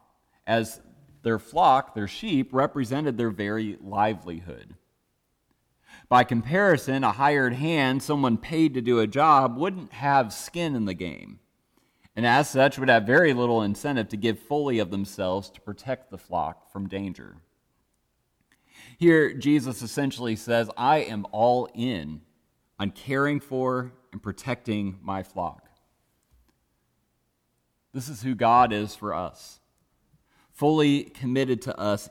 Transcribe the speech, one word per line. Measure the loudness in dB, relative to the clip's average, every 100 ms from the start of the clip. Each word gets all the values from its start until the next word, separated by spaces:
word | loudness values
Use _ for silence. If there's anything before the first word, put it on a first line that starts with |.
| _ _ _ _ -2
as | -2 -2 -8 -20 _ _ _
their | -2 -2
flock, | -2 2 4 4 2
their | -6 -8
sheep, | -8 -2 -2 0
represented | 0 0 -2 -4 -4 -4 -2
their | -2
very | -2 -4 -4 -4 -8
livelihood. | -6 0 0 0 -8 -12 -12 -16 -18 -20 _ _ _ _ _ _ _ _ _ _ _ -20 2
By | 4
comparison, | 4 0 0 2 4 4 2 -2
a | 0
hired | 2 2 4 2
hand, | 0 -2 0 2 0
someone | -2 0 2 0
paid | -2 2 2
to | 2
do | 2 2
a | 2
job, | 2 6 6 4 0
wouldn't | -4 -6 -12
have | -6 2 2 2
skin | -4 -12 -6 -4
in | -2 -4
the |
game, | -4 -8 -12 -16 -20 _ _ _ _ _ _ _ -2
and | 4
as | 4 4
such | 2 2 2
would | 4
have | 4 4
very | 4 4
little | 2 2 2
incentive | 0 -2 -2 -2 -4
to | -2
give | -2 -2
fully | -4 -4 0 0
of | -2
themselves | -4 -6 -4 -4 -4 -6
to | -14
protect | -16 -12 -8 -10 _
the | -20
flock | -6 -4 -4 -6 _
from | -10 -8
danger. | -8 -8 -10 -16 -20 _ _ _ _ _ _ _ _ _ _ _ _ _ -20 -20 2
Here, | 6 6 4
Jesus | 0 2 2 0 -6
essentially | -8 -4 -4 -4 -4
says, | -4 -2 -2 -2 0
"I | 2 2
am | 2 -6 -6
all | 0 2 2 -2
in | -6 -4 -4 -8 -12 -16 _ _ _ _ -8
on | -8
caring | -8 -4 -2 0 -2
for | -4 -4 -2 -2 -6 -12 _
and | -14
protecting | -10 -10 -6 -6 -4 -4 -4 -6
my | -8 -8
flock." | -8 -8 -8 -10 _ _ _ _ _ _ _ _ _ _ _ _ _ _ _ _ _ _ _ _ _ _ _
This | -12 -10
is | -8
who | -6
God | 0 4 6 4
is | 2 -4
for | -8 -8
us, | -6 -8 -10 -20 -20 _ _ _ _ _ _ _ _ _
fully | -4 0 2 4 2
committed | -2 -8 -4 -2 0 -2
to | -6 -6
us, | -2 -2 -6